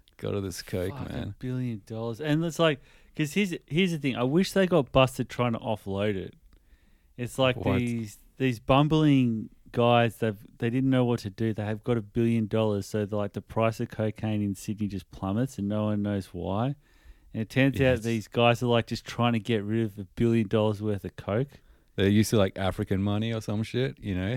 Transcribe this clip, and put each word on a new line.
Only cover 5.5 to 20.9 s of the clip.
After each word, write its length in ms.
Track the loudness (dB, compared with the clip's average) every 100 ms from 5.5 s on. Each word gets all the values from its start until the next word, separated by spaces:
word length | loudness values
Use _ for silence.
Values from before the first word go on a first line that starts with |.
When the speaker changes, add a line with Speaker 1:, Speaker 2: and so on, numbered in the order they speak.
Speaker 2:
to 60 | -2
offload 560 | -2 -4 -4 -2 0 -2
it. 180 | -6 -14 -20 -20 _ _ _ _ _ -10
It's 200 | -6 2
like 180 | 2 2
Speaker 1:
What? 200 | 0 0
Speaker 2:
these, 380 | 0 -4 -6 -12 _ -2
these 220 | -2 0
bumbling 880 | 4 4 6 4 6 6 4 0 -6 -14 -6
guys, 460 | 2 4 6 4 0
they've, 180 | -4 -4 -10 -6
they 120 | -2
didn't 200 | 0 2
know 160 | 2 2
what 140 | 0
to 80 | -4
do. 240 | -4 -2
They 100 | -2
have 200 | -4 -4
got 120 | -2 -2
a 40 |
billion 460 | -2 0 2 0 0
dollars, 400 | 0 0 0 -2
so 180 | -4 -2
the, 100 | -4
like, 160 | -4
the 80 | -8
price 380 | -6 0 0 0
of 100 | -6
cocaine 520 | -4 -4 -4 -4 -2
in 120 | -2 -4
Sydney 320 | -6 -6 -6
just 220 | -6 -12
plummets, 460 | -8 -4 -2 -4 -4
and 120 | -4
no 160 | -2 -2
one 160 | -2
knows 260 | -2 -4 -6
why. 420 | -8 -4 -2 -2 -6 _ _ -20 -20 _
And 80 | -8
it 60 | -4
turns 260 | 2 2 4
out 20 |
Speaker 1:
Yes. 200 | 2 2
Speaker 2:
these 260 | 0 -2 -2
guys 340 | 2 4 4
are, 40 | 2
like, 200 | 2 0
just 180 | -6 -6
trying 260 | 0 0
to 60 | 0
get 240 | 0 -2
rid 220 | 0 -2 -2
of 120 | -6
a 60 | -10 -2
billion 320 | 2 2 2
dollars 320 | 2 2 0
worth 240 | -4